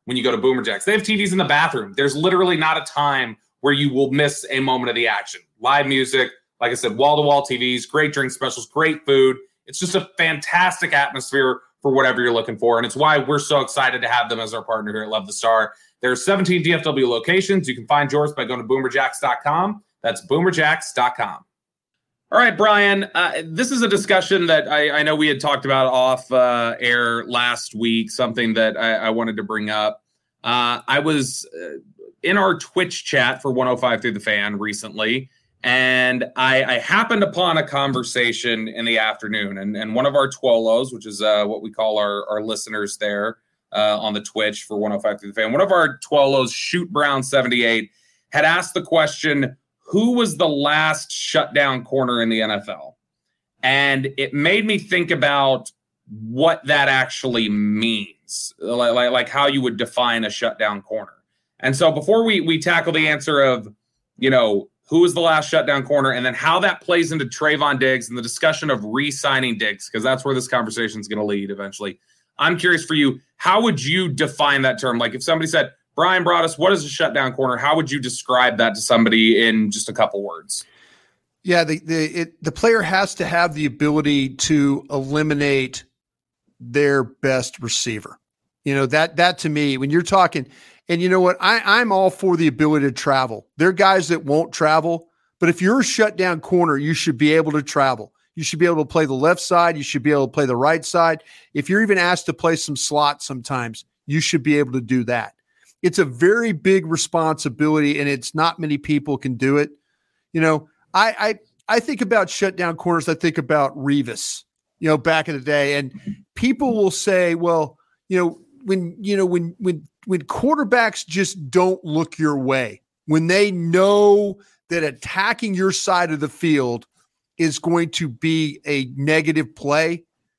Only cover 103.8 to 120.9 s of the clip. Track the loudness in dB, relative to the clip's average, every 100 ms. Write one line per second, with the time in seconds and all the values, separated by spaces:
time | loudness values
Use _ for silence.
103.8 | -20 _ -4 -2 0 0 2 2 2 -2
104.8 | -2 -2 0 -4 -6 _ _ _ _ _
105.8 | -2 0 -2 2 2 4 0 0 2 2
106.8 | 2 -4 -2 -2 0 -2 -6 -2 0 2
107.8 | 0 0 -2 -4 -6 -2 -2 -2 -4 -4
108.8 | -2 -2 -2 -4 -4 -2 0 2 0 -6
109.8 | _ _ _ _ _ 0 2 2 -4 _
110.8 | _ 0 0 0 -4 -4 _ _ -2 -2
111.8 | 0 -4 0 2 0 -2 -2 -2 -4 -4
112.8 | 0 0 0 -2 -2 -2 0 2 2 -2
113.8 | 0 0 -2 -6 -10 -10 -16 _ _ _
114.8 | 0 2 2 0 0 -6 0 0 2 0
115.8 | -4 -10 -14 -14 _ -4 -2 0 0 2
116.8 | 0 0 0 2 2 0 0 0 0 -8
117.8 | _ _ _ 0 0 -2 _ _ -4 -4
118.8 | -4 -8 -2 0 2 0 -2 -4 -4 -4
119.8 | -10 _ -4 -4 -4 -2 0 0 2 2
120.8 | 2